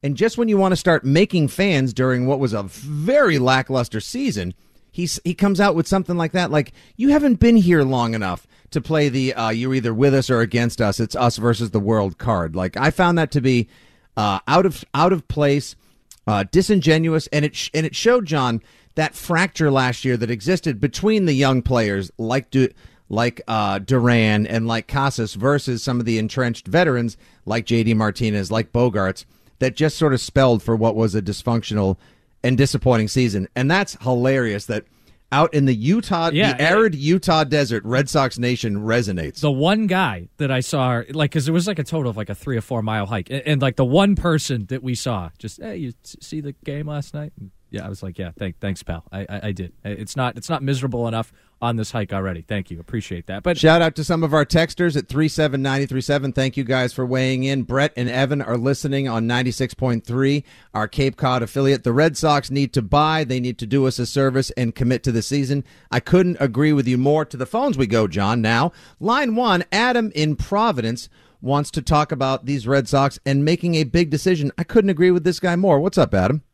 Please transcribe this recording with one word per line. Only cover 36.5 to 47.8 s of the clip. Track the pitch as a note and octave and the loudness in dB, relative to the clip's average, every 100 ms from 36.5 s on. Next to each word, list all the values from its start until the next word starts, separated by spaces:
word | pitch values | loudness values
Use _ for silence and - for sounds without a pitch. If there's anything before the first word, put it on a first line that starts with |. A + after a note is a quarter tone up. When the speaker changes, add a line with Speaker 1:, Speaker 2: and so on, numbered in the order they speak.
Speaker 1:
the | - | 2
arid | D3+ G3 A3 D3+ | 2 4 2 0
Utah | C#3 F3+ - D#3+ | 0 0 2 2
desert, | D3 D3 C3+ A2+ | 2 0 0 -2
Red | G2+ B2+ C#3 | -2 -2 0
Sox | D#3+ C3 - | 0 0 0
Nation | B2 B2 A#2 G2+ | -2 -2 -2 -4
resonates. | G#2+ A#2 G#2+ F#2 D2+ - | 0 0 0 -4 -6 -4
Speaker 2:
The | D3+ | -2
one | C3+ D#3 G#3+ G#3+ | 0 2 2 0
guy | F#3 F3 F#2+ F2 _ | 0 -2 -4 -12 _
that | C#3+ | -2
I | C3 | -2
saw, | B2 D3 B2+ A#2+ A#2+ | -2 0 0 0 -4
like, | D3 D3 | -2 -2
'cause | D#3+ C3+ | 0 0
it | |
was, | E3 F3 | 0 0
like, | F3+ | -4
a | |
total | C#3+ D#3+ B2+ | -4 -4 -4
of, | G#2+ | -4
like, | G#2 | -8
a | G2+ | -8
three | - B2 | -6 -6
or | |
four | - A#2+ | -4 -4
mile | A2 G#2+ G2 | -2 -4 -4
hike, | G#2+ F2+ | -6 -6
and, | C3+ D3 | -8 -2
and, | D3 | 0
like, | C3+ B2 | 0 0
the | |
one | B2+ D3+ G3+ G3 | 2 4 4 4
person | F3 D#3 - B2+ G2 | 2 0 -2 -6 -4
that | C3 | -8
we | B2+ A#2+ | -6 -4
saw, | - A2 E2+ - | -4 -6 -8 -12
just, | A2+ - | -14 -12
"Hey, | A3 F#3+ | -12 -10
you | C#3 A#2+ - | -10 -12 -20
s-, | - | -20
see | - D#3 | -14 -10
the | C#3+ C#3 | -10 -12
game | - C#3+ D3+ | -10 -8 -8
last | D3 C#3+ | -8 -8
night?" | D3 D3+ - | -10 -12 -14
And | G2 _ _ | -20 _ _
yeah, | A2 | -12